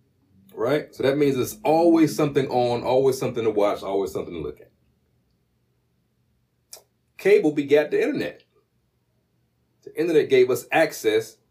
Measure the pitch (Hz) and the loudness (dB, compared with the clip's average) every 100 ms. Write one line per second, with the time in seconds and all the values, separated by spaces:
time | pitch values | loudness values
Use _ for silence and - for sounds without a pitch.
0 | _ _ _ _ _ - 117 147 - - | _ _ _ _ _ -6 -2 -2 -4 -4
1 | 135 143 143 123 113 - - 160 175 165 | -2 0 0 0 -4 -4 0 2 4 4
2 | 151 - 147 139 127 123 123 120 117 127 | 4 2 0 0 0 0 0 -2 0 2
3 | 135 123 127 120 113 104 101 95 95 98 | 2 0 -4 -2 -2 2 0 -2 -4 -4
4 | 92 101 90 87 - - - _ _ _ | -4 -6 -10 -10 -12 -12 -20 _ _ _
5 | _ _ _ _ _ _ _ _ _ _ | _ _ _ _ _ _ _ _ _ _
6 | _ _ _ _ _ _ _ - _ _ | _ _ _ _ _ _ _ -20 _ _
7 | _ - 190 208 156 147 139 147 147 - | _ -4 2 4 2 -2 2 2 2 -2
8 | 247 135 104 - _ _ _ _ _ _ | -2 -4 -8 -12 _ _ _ _ _ _
9 | _ _ _ _ _ _ _ _ - - | _ _ _ _ _ _ _ _ -14 -6
10 | 170 156 123 131 127 123 - 147 156 - | 0 0 2 2 2 0 -2 0 0 -2
11 | 110 110 - - _ | 0 0 -2 -12 _